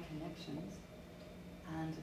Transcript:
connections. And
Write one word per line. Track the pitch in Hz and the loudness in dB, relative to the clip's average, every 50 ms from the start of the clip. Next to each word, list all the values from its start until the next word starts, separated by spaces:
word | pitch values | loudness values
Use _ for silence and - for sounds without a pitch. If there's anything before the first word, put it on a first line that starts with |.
| - - | 4 2
connections. | 156 151 160 170 - - - - 143 - 175 196 - - - - - - - - - - - - - - - - - - - - 160 160 | 2 2 2 2 0 0 0 2 2 2 2 0 -2 -4 -4 -6 -6 -6 -6 -6 -6 -6 -6 -6 -6 -6 -6 -6 -6 -4 -2 0 2 4
And | 160 160 160 - | 4 4 4 2